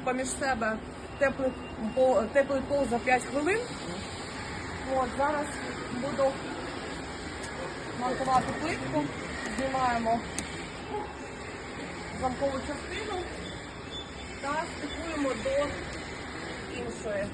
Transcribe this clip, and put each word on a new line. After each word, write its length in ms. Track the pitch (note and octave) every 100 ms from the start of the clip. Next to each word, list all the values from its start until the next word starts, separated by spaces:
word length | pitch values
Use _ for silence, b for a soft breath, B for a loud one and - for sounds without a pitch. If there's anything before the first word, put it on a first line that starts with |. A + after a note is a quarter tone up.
поміж 240 | - B3+ C4
себе 500 | - C#4 B3 A3 A3 - - - -
теплий 320 | C4+ C4 C4 - - - A3 B3
по-, 280 | C4 A3+ A3
теплий 280 | C#4 C#4 C4+
пол 260 | C4 C#4+ C4
за 80 | A#3
п'ять 240 | B3 B3+
хвилин. 360 | B3 C4+ D4+ G#4+ B4 - - - - - - - - - - - B3+ C4+
От, 120 | B3 A3+
зараз 280 | C#4 D4+ D4 - B3+ - -
буду 380 | A#3+ A#3+ - C4+ - - - - - - - - - - - - - - - - -
монтувати 480 | B3 B3+ C4 B3+ - A#3+
плитку. 420 | D#4 G4 C4+ D4+ C#4+ - - - B3 G#3+
Знімаємо 600 | C4+ C4 B3+ A#3 A#3 A#3 F#3+ - - - - - - G#4 - - B3+ - - - - - C#4 - - -
замкову 380 | C4 B3 C#4 C4 -
частину 520 | C#4+ - F4+ G#4+ F#4 E4+ - - - - - - - G3+ - - -
та 220 | C#4 D4+ E4+ B3
стикуємо 520 | D4 C#4+ E4 D#4 C#4 A#3
до 240 | B3 C#4 C#4+ - F4 - - - - - - - - -
іншої. 480 | - - A3 G3+ G3+